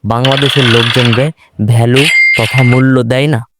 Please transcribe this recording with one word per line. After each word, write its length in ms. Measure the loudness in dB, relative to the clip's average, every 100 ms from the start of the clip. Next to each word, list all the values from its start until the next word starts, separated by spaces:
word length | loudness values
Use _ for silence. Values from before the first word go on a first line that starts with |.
| -4
বাংলাদেশের 600 | -2 0 0 -2 0 0
লোকজনকে 520 | 0 0 0 0 0 -2 -6 _ -6 0
ভ্যালু 380 | 2 2 2 2 0 0 -2
তথা 260 | -2 0
মূল্য 320 | 2 2 2 0
দেয় 240 | 0 0 0
না। 140 | -2 -6 _